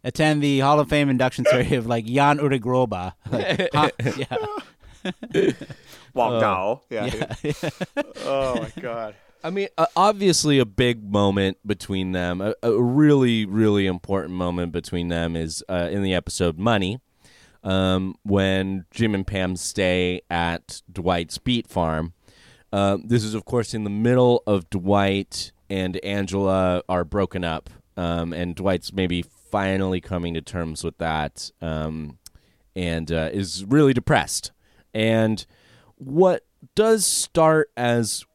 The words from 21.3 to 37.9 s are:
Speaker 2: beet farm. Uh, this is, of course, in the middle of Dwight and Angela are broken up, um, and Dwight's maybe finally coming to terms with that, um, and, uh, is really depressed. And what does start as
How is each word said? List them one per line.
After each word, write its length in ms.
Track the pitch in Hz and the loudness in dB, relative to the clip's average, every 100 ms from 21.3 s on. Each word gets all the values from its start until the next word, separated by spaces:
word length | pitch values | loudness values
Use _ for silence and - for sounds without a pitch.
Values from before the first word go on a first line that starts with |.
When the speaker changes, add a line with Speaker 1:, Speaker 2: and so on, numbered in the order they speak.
| - | -6
Speaker 2:
beet 300 | 127 120 - | -2 -2 -2
farm. 460 | 92 82 78 82 - _ _ - _ _ | -2 0 -2 -4 -10 _ _ -20 _ _
Uh, 240 | 101 101 98 | 0 0 0
this 200 | 110 120 | 0 0
is, 120 | 107 110 | 0 -6
of 100 | - | -2
course, 300 | 123 110 113 | -2 -2 -6
in 80 | |
the 60 | 104 | -4
middle 500 | 104 117 127 123 120 - | 0 4 6 6 4 2
of 200 | 101 85 | -2 0
Dwight 800 | 98 90 101 98 98 98 - - _ _ | -4 2 2 4 0 -4 -10 -12 _ _
and 280 | 98 92 92 | -4 -4 -4
Angela 800 | 98 101 95 98 98 95 92 90 - | -6 -4 -2 -2 0 2 2 0 -2
are 140 | 90 | -4
broken 400 | 85 101 95 92 | -2 -2 -2 -4
up, 260 | 85 80 - - _ - | -4 -6 -10 -20 _ -6
um, 360 | 87 85 85 | -4 -2 -4
and 220 | 82 87 82 | -6 -6 -4
Dwight's 360 | 95 90 - | -2 -2 -4
maybe 300 | 95 92 87 85 _ _ | -4 -2 -2 -6 _ _
finally 500 | 104 95 95 95 90 | -2 0 0 0 -2
coming 320 | - 90 85 | -4 -6 -4
to 80 | 82 | -6
terms 420 | - 90 82 78 | -8 -8 -6 -6
with 140 | 85 - | -8 -6
that, 540 | 82 78 76 - - _ | -4 -2 -4 -8 -16 _
um, 560 | 82 80 78 78 73 - - - _ _ _ 95 | -6 -4 -6 -8 -12 -14 -20 -20 _ _ _ -6
and, 360 | 87 82 80 | -4 -4 -2
uh, 180 | 82 80 | -2 -2
is 320 | 101 92 92 98 | -4 -6 -8 2
really 280 | 143 143 | 4 6
depressed. 580 | 123 - 135 73 - - _ _ _ _ | 4 2 0 0 -6 -10 _ _ _ _
And 540 | 110 110 113 110 110 - _ _ _ _ _ | -2 2 2 2 -2 -8 _ _ _ _ _
what 480 | 131 151 185 160 _ _ - | -4 4 4 2 _ _ -6
does 320 | - 220 220 180 | 0 4 4 2
start 640 | - - - 160 156 151 - | -2 -2 4 4 4 0 0
as 480 | 120 | 2